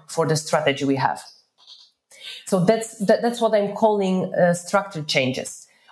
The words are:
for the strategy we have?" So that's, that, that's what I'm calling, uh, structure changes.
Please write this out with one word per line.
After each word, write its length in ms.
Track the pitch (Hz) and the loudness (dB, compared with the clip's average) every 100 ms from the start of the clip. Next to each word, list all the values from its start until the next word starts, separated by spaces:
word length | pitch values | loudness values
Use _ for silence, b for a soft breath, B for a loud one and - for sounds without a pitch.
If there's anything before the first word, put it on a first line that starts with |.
| - | -10
for 180 | - 156 | -2 0
the 120 | 151 | 0
strategy 480 | - 160 147 135 139 | 0 0 0 0 -2
we 100 | 135 | 0
have?" 260 | 135 - - - _ _ - - - _ _ B B B B | -2 -4 -10 -20 _ _ -20 -20 -20 _ _ B B B B
So 180 | 190 | 0
that's, 340 | 180 226 - - 202 | 2 2 0 -4 2
that, 140 | 220 | 4
that's 200 | 233 233 | 4 0
what 120 | 226 | 2
I'm 200 | 214 202 | 2 0
calling, 600 | 208 220 208 190 185 185 - | 2 2 2 0 0 0 2
uh, 180 | 175 | 2
structure 480 | 175 - 202 196 160 | 2 0 -2 -2 -10
changes. 680 | 147 147 127 127 - - - b b | -2 0 0 -2 -8 -14 -20 b b